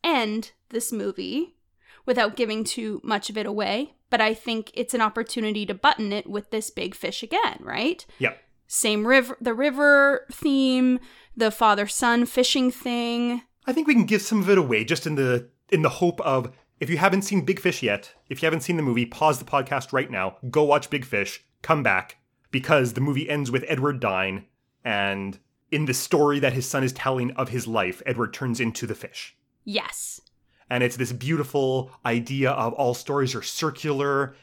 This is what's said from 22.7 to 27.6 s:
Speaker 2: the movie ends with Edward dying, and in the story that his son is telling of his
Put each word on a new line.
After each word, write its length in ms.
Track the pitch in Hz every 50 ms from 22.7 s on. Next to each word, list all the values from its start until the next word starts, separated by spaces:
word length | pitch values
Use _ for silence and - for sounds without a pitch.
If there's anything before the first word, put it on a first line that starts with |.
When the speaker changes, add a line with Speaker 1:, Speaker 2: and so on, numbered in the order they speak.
| 156 139 127 120 101
Speaker 2:
the 80 | 127
movie 280 | 135 147 135 139 - -
ends 200 | 147 147 139 120
with 140 | 123 131 -
Edward 320 | - 156 131 135 147 139 127
dying, 440 | 127 101 95 92 95 95 95 98 - _ _ _ _ _ _ _ -
and 560 | 117 104 101 98 98 98 98 98 98 98 - _ _ _ _ _ _
in 140 | 156 147 156
the 80 | 131 120
story 460 | - - - 180 147 151 147 143 143
that 140 | 139 131 123
his 140 | 131 123
son 160 | - - 135 131
is 80 | 123 131
telling 380 | - - 135 131 131 120 123
of 180 | - - 131 110
his 160 | 120 123